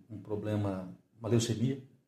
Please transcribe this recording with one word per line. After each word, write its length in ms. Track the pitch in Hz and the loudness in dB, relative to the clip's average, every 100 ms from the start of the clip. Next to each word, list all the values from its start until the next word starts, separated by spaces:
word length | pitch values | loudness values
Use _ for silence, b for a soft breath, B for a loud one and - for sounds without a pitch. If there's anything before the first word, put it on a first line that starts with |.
| - | -14
um 100 | 107 | -14
problema, 680 | 107 104 104 104 101 95 95 - _ - | -6 -4 0 0 2 0 -6 -12 _ -10
uma 80 | 113 | 2
leucemia, 540 | 117 113 107 117 135 - - | 4 4 2 0 0 -6 -20